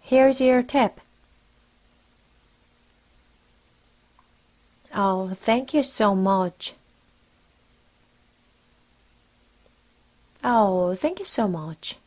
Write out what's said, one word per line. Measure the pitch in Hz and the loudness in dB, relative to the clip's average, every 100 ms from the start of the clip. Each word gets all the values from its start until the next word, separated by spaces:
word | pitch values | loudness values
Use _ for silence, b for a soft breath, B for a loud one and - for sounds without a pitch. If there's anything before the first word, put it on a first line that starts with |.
Here's | - 262 269 262 | 2 4 4 4
your | 254 254 | 2 2
tip. | 247 285 220 - - _ _ _ _ _ _ _ _ _ _ _ _ _ _ _ _ _ _ _ _ _ _ _ _ _ _ _ _ _ _ _ _ _ _ _ _ _ _ | 0 0 0 -2 -20 _ _ _ _ _ _ _ _ _ _ _ _ _ _ _ _ _ _ _ _ _ _ _ _ _ _ _ _ _ _ _ _ _ _ _ _ _ _
Oh, | 254 196 185 190 | -4 -2 -2 -4
thank | 185 - 233 262 | -6 -2 -2 0
you | 302 | -2
so | 269 - 214 | -2 0 0
much. | 196 190 196 180 - - - _ _ _ _ _ _ _ _ _ _ _ _ _ _ _ _ _ _ _ _ _ _ _ _ _ _ _ _ _ _ _ _ _ _ _ _ | 2 0 0 -2 -6 -14 -14 _ _ _ _ _ _ _ _ _ _ _ _ _ _ _ _ _ _ _ _ _ _ _ _ _ _ _ _ _ _ _ _ _ _ _ _
Oh, | 247 233 208 185 180 | 0 2 2 2 0
thank | 190 302 381 | -2 -4 -4
you | 381 | -6
so | - 214 | -2 -2
much. | 170 156 160 - - | -2 -8 -12 -12 -14